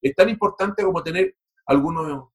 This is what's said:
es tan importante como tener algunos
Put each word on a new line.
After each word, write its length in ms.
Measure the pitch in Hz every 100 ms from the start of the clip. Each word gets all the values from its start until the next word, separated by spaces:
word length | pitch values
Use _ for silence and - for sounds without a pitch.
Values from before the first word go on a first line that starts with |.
es 100 | 139 143
tan 120 | 202
importante 540 | 220 202 - 196 202
como 220 | 190 175
tener 320 | 165 170 190 - _ _ -
algunos 640 | 139 147 165 160 143 123